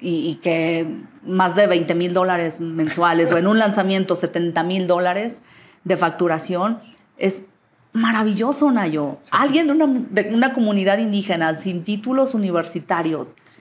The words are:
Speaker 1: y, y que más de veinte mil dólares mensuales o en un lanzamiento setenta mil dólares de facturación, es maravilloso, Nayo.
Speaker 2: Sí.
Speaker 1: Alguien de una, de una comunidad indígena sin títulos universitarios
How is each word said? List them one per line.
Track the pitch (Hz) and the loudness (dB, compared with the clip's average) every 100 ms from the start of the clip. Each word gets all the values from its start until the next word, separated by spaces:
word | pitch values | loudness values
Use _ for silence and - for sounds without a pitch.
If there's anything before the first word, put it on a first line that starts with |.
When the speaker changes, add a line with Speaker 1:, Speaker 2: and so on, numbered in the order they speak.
Speaker 1:
y, | 175 165 156 | -4 -2 -4
y | 147 | -4
que | 175 165 165 165 160 - - - | -2 0 0 -2 -4 -8 -14 -18
más | - 185 185 | -4 0 2
de | 175 202 | 4 4
veinte | 175 165 | 4 2
mil | 170 180 | 0 0
dólares | 180 185 175 165 160 | 0 2 0 -2 -4
mensuales | 165 160 156 170 170 165 165 | -6 -2 -2 2 2 4 2
o | 170 | 2
en | 185 | 4
un | 220 | 4
lanzamiento | 214 202 190 190 190 175 | 2 2 0 0 0 -2
setenta | 170 175 170 170 | -2 -2 -2 -2
mil | 170 190 180 | -2 -2 0
dólares | 175 180 190 233 - - - - _ | 0 2 -2 -6 -10 -20 -20 -20 _
de | 170 185 | -2 0
facturación, | 170 170 175 160 156 180 202 226 - - _ - | 0 0 0 0 -2 -4 -2 -4 -10 -20 _ -4
es | 196 190 - _ _ _ _ | -2 -2 -14 _ _ _ _
maravilloso, | 226 226 220 214 196 233 277 294 | -2 0 2 0 0 -2 2 2
Nayo. | 240 180 156 143 - | 2 0 -2 -4 -8
Speaker 2:
Sí. | - | -4
Speaker 1:
Alguien | 190 277 294 311 | 0 2 2 2
de | |
una, | 302 294 254 - | 2 2 0 0
de | 208 202 | -2 0
una | 226 262 | 2 2
comunidad | 262 214 202 190 202 | 2 0 2 2 2
indígena | 226 202 196 170 160 160 | 0 -2 -2 -2 0 -2
sin | 185 175 | -4 -6
títulos | 170 208 240 262 262 | -4 -6 -2 0 0
universitarios | 240 190 170 165 170 - 175 160 151 - - _ _ | 0 0 -2 -2 -8 -4 -2 0 -4 -8 -16 _ _